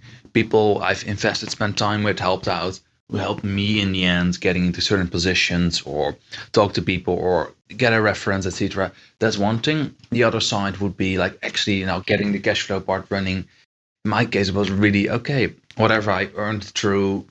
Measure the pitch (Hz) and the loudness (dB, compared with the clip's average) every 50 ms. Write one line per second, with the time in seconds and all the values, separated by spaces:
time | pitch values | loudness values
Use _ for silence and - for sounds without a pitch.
0 | - - - - - - - 117 107 - - 110 107 104 98 - - 92 95 - | -14 -20 -20 -20 -20 0 0 0 2 4 4 4 4 4 2 2 0 -2 -2 -2
1 | - - 101 - - 107 98 - 110 - - - 110 104 98 - 110 104 107 107 | -4 -6 -4 -2 -2 -2 -2 -2 -6 -8 -6 -4 -4 -4 -2 -2 0 0 0 0
2 | 104 104 92 90 101 92 95 92 - 101 90 85 87 92 92 - - _ _ _ | 0 -2 -2 0 0 0 -2 0 -2 -4 -2 -2 -4 -4 -6 -8 -14 _ _ _
3 | _ - - 104 98 95 104 - - 101 98 101 101 104 107 107 101 95 95 92 | _ -6 -6 -4 -2 -2 -4 -4 -4 -2 -2 0 0 2 2 2 2 0 0 2
4 | 90 90 90 87 87 90 90 - - 92 87 90 90 90 87 - - - 107 95 | 2 2 2 4 2 2 0 0 0 0 2 2 2 0 0 -2 0 0 2 2
5 | 90 87 - 87 85 92 90 - - - 90 87 87 85 80 - - 69 71 76 | 2 0 -2 0 0 0 2 2 0 0 2 2 2 0 0 -2 -6 -6 -4 -2
6 | 73 73 - - _ _ - - - - - 113 104 95 - 104 90 117 95 87 | -2 -2 -4 -8 _ _ -16 -16 -14 0 2 2 4 4 0 -2 -2 -2 -2 -2
7 | - 92 90 87 - - 90 82 73 - - _ _ _ 98 107 127 117 113 110 | 0 -2 -2 0 2 2 2 2 0 -2 -8 _ _ _ -4 0 2 2 4 4
8 | 107 104 95 - - 107 98 95 90 95 - - 101 95 - 98 95 90 - - | 4 2 0 0 -2 -2 -2 0 -2 -4 -2 -2 -4 -2 -2 -2 -4 -4 -4 -12
9 | - - _ _ 110 110 107 101 101 107 113 113 - 151 156 147 135 - - _ | -20 -20 _ _ 0 0 2 2 0 0 0 0 0 0 0 0 -2 -4 -6 _
10 | - _ 120 120 117 113 113 110 - - 117 101 98 98 92 95 101 98 92 - | -10 _ 0 2 2 2 2 0 -2 0 0 -2 -2 -2 -4 -2 -4 -4 -2 -2
11 | 95 95 95 92 90 95 - - - 110 - - - 107 101 95 92 95 85 92 | -2 0 0 0 0 -2 -4 -6 -10 -6 -4 -2 -2 0 0 0 0 -2 -4 -4
12 | 101 - 104 98 104 104 101 98 101 110 101 - - - 98 95 - - 95 95 | 0 0 0 0 2 0 -2 0 0 0 -2 -2 -2 -4 -4 -4 -2 -2 -4 -4
13 | - - 104 98 95 92 92 92 87 - _ _ _ _ _ _ _ _ _ _ | -2 -4 -4 -2 -2 -2 -2 -4 -6 -10 _ _ _ _ _ _ _ _ _ _
14 | - 107 104 110 117 113 - 101 101 92 90 101 101 95 98 98 104 104 101 101 | -4 0 2 2 0 2 2 0 0 2 0 0 0 0 2 2 4 4 4 4
15 | 98 - - 120 - - 143 131 101 - - - _ _ - 113 110 107 110 110 | 2 0 -2 -4 -2 -2 0 0 0 -2 -2 -10 _ _ 0 2 2 4 4 2
16 | 104 107 95 92 98 98 - 101 104 104 110 101 92 - - - - 101 98 98 | 2 0 0 0 -2 -4 -4 -6 -4 -4 -4 -6 -8 -6 -6 -2 0 2 2 2
17 | 98 98 98 92 - - | 2 0 0 -2 -6 -6